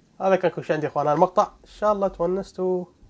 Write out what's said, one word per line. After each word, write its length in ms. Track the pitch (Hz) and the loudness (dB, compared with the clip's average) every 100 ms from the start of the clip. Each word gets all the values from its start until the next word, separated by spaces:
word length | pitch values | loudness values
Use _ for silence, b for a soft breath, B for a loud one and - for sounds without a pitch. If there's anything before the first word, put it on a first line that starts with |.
| _ - | _ -2
هذا 160 | 190 185 | 2 2
كان 140 | 175 | 2
كل 140 | 156 | -2
شيء 100 | 131 | -4
عندي، 120 | 156 147 | -4 -2
إخوان، 220 | 147 143 | -2 0
عن 60 | |
المقطع. 280 | 151 180 208 | 2 2 2
إن 260 | 196 - - | -2 -4 -20
شاء 240 | - 214 | -4 0
الله 160 | 208 190 | 0 -2
تونستوا 760 | 190 170 190 190 - 185 185 180 _ - | -2 -4 -4 -6 -6 -2 -2 -6 _ -20